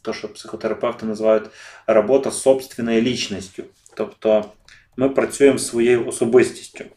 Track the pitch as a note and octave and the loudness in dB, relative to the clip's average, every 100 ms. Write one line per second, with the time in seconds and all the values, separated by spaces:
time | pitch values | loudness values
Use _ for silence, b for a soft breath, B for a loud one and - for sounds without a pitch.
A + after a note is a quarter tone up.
0 | - G#2+ G#2+ - - - G#2+ G#2+ A#2+ A2+ | -10 -10 -12 -16 -16 -8 -6 -4 -6 -6
1 | A2 G#2 A2 A2 G#2+ B B B - A2+ | -8 -2 2 0 0 B B B 0 0
2 | G#2 C3+ B2+ - C3+ C3+ - - A#2 A2+ | 4 2 0 0 2 2 -2 -8 0 0
3 | B2+ A#2 - F#2+ - - - _ _ - | 0 -4 -8 -10 -12 -16 -18 _ _ -10
4 | G#2+ _ A2 G#2+ G#2 _ _ b b - | -10 _ 0 0 0 _ _ b b -2
5 | C3+ C3+ A2+ - C#3 A#2 - A#2 A#2 A#2+ | 0 0 -2 4 4 4 -4 0 2 2
6 | A#2+ - A#2 B2 A2 - - - - | 0 -4 4 4 4 -4 -20 -20 -20